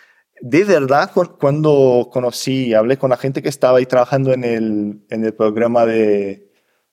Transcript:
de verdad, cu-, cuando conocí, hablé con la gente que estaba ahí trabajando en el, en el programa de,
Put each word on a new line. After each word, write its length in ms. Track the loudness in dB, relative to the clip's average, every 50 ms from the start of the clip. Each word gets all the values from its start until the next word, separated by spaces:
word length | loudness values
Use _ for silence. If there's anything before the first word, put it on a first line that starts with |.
| _ _ _ _ _ _ _ -20
de 220 | -6 0 0 2 2
verdad, 480 | 4 2 2 2 2 2 0 0 0 -2
cu-, 240 | -2 -2 -2 -4 -4
cuando 720 | -2 -2 0 0 2 2 4 4 4 4 4 2 0 -2
conocí, 600 | -4 -4 -4 -4 -4 -6 -6 -6 -4 -4 -2 0 2
hablé 240 | 2 2 2 0
con 140 | -2 -2 -2
la 60 | -2
gente 240 | -2 -4 -4 -6 -6
que 80 | -6 -8
estaba 280 | -4 0 2 2 2
ahí 80 | 2 2
trabajando 480 | 2 0 0 0 0 0 -2 0 0 -2
en 100 | -2 -2
el, 600 | -4 -4 -4 -4 -4 -4 -4 -6 -6 -10 -12 _ -10
en 140 | -8 -6 -4
el 100 | -4 -2
programa 520 | -2 -2 -2 0 0 0 0 2 2 2
de, 680 | 2 2 2 2 2 2 0 -2 -4 -8 -12 _ _ _ _ _ _ _ _ _ _